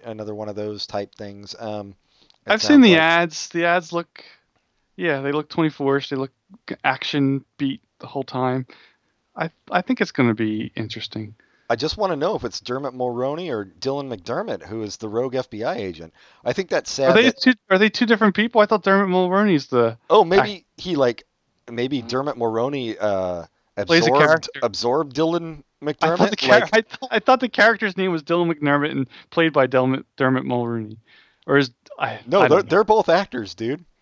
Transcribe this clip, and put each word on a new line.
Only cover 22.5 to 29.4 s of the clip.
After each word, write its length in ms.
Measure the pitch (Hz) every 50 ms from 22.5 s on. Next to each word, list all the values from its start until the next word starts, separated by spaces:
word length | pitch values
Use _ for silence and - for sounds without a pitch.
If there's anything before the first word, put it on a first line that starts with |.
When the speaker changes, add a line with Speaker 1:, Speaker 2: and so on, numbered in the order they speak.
| 110 113 120 139 147 139 123 113 104
Speaker 1:
uh, 480 | - 104 104 98 95 92 90 90 85 82 - _ _ _ _ _ - 101
Speaker 2:
Plays 160 | - 165 165 117
a 40 | 117
Speaker 1:
absorbed, 140 | 131 143 151
Speaker 2:
character. 240 | 151 160 160 - - - 139 127
Speaker 1:
absorbed 520 | 113 98 - 117 120 127 156 156 139 120
Dylan 480 | 143 160 160 170 170 170 160 156 147 - _ _ -
Speaker 2:
I 100 | 143 151
thought 380 | 143 - 165 160 170 175 - 202
the 80 | 214
Speaker 1:
McDermott, 0 |
Speaker 2:
char-, 220 | - - 240 208 226
Speaker 1:
like 80 | 196 - 214
Speaker 2:
I 80 | 226
th-, 280 | 226 - - - 262 247
I 80 | 240 214
thought 220 | - 262 262 254
the 80 | 262 226
character's 480 | - - 208 226 226 - 220 196 180
name 140 | 185 190 190 170
was 100 | 160 147
Dylan 300 | - 170 175 175 170 165
McDermott 380 | 147 151 143 143 143 143 156
and 160 | 135 139 131 - - - - _
played 200 | - 170